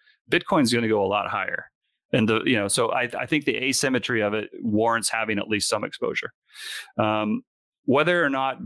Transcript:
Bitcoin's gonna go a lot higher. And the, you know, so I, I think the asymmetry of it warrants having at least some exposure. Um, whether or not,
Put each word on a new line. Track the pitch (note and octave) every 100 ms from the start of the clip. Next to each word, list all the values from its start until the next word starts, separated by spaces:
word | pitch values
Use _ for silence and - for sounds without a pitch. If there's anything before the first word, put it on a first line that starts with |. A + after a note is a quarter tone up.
| _ _ -
Bitcoin's | - - E3+ A#2
gonna | A#2 A2+
go | G#2+
a | F#2+
lot | G2+ G2
higher. | G2+ F#2 - - _ _ _ _
And | B2+ A2
the, | A2
you | C3 A2+
know, | G2+
so | - A#2
I, | C3 A#2+ -
I | B2
think | D#3 C#3
the | A2
asymmetry | C3+ B2+ C3+ B2+ - A#2
of | G#2
it | G#2+ - -
warrants | A2+ G#2 A#2 A2+ G2+
having | A2+ A2 G2+
at | G#2+
least | G#2 -
some | G#2+
exposure. | - - - - - - _ - - - - -
Um, | G#2+ G#2+ G#2+ A2+ - _ _ _ -
whether | C#3 D#3+ F3
or | D3
not, | C3+ C3+ B2+